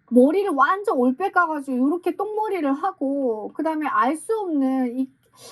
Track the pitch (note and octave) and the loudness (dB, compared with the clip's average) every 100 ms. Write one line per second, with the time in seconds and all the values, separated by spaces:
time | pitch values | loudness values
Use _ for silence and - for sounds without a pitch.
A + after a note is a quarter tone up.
0 | - A#3+ C4 F#4 G4+ C#4 C#4+ F#4+ G4+ D#4+ | 2 6 6 6 0 2 2 0 -2 0
1 | B3 C4 G4 F#4+ E4 D#4 C4+ B3 C4 F4 | 0 0 0 2 0 0 -4 0 0 0
2 | F4+ - G4+ G#4+ A4 F#4 D4 C#4 F#4 F#4+ | -2 -4 -4 -4 -2 -2 -2 -2 -4 -4
3 | C4+ C#4 C4 G#3+ G#3 - D#4+ D#4 D4 - | -4 -2 -2 -4 -6 -6 -4 -2 -2 0
4 | A#3+ D#4 - A4 F#4+ D4+ C4 C4 B3 B3 | 0 0 -4 -4 -2 0 0 0 -2 -4
5 | C4+ _ _ _ - | -6 _ _ _ -20